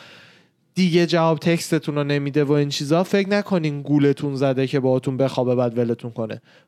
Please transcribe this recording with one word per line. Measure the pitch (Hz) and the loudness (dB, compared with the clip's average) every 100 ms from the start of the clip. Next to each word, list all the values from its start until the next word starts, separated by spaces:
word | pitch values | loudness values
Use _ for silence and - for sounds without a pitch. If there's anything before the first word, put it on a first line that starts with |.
| - - - _ _ _ _ 180 | -14 -20 -20 _ _ _ _ 0
دیگه | 185 170 170 | 2 2 2
جواب | 170 165 156 | 2 2 2
تکستتون | 170 165 - 160 156 147 | 0 0 0 -2 -2 -4
رو | |
نمیده | 143 143 143 147 | -2 -2 0 0
و | 139 | 2
این | 147 143 | 2 0
چیزا، | 143 143 165 | -4 0 0
فکر | 190 202 196 | 2 0 0
نکنین | 208 202 185 156 143 | -2 0 -2 -2 -4
گولتون | 139 147 143 135 143 135 | 0 4 4 2 -4 0
زده | 139 131 135 | 0 0 -2
که | 139 | 0
باهاتون | 131 127 139 127 | 0 0 0 -2
بخوابه | 131 127 127 123 | 0 0 0 0
بعد | 123 117 | 0 0
ولتون | 117 117 120 | -2 -2 -6
کنه. | 117 110 107 - _ | -8 -8 -10 -16 _